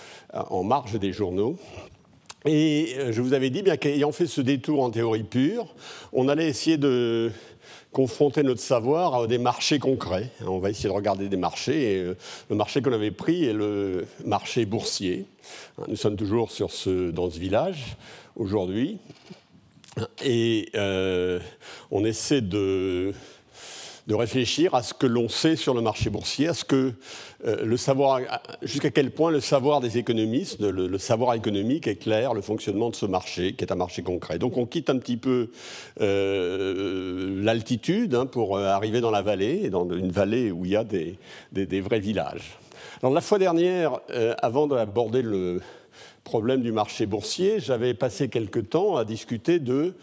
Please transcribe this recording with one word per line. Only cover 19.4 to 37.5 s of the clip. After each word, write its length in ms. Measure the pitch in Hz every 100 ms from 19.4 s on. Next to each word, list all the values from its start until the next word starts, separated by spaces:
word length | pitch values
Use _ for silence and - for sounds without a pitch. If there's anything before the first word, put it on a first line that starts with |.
| _ - _ _ - - 110 - 139
Et, 440 | 117 117 110 92 110
euh, 640 | 98 95 95 92 92 90 85 - - - -
on 120 | 98
essaie 380 | 110 110 - 143
de, 720 | 101 104 98 95 95 90 95 101 - - _ - - - - - -
de 80 | 107
réfléchir 600 | 113 131 113 - 180 127
à 80 |
ce 100 | -
que 140 | - 131
l'on 220 | 120 117
sait 260 | - 160 160
sur 180 | -
le 80 | 120
marché 280 | 117 - 117
boursier, 380 | 104 - - 156
à 80 | 147
ce 100 | -
que, 280 | 135 131 113 - - - - -
euh, 180 | 107
le 140 | 107 120
savoir, 440 | - 135 139 131 127 123 - -
jusqu'à 260 | 123 143 147
quel 220 | - 131
point 180 | - 165
le 100 | 151
savoir 420 | - 143 131 147
des 180 | 120 120
économistes, 600 | 117 113 110 123 190 -
le, 260 | 104 92 92
le 100 | 95
savoir 380 | - 117 123 117
économique 520 | 107 101 107 160 123
éclaire 460 | 98 113 107 127
le 80 | 110
fonctionnement 480 | 98 110 - 101 117
de 60 | -
ce 100 | 104
marché, 480 | 90 - - 92
qui 100 | -
est 80 | -
un 40 | 90
marché 260 | 90 -
concret. 380 | 90 90 - 85
Donc 180 | 127 127
on 80 | 120
quitte 240 | 170 139
un 80 | 131
petit 200 | 120 120
peu, 340 | 131 123 113 - - - - -
euh, 1400 | 101 98 98 98 87 95 95 92 98 95 92 92 92 95
l'altitude, 720 | 104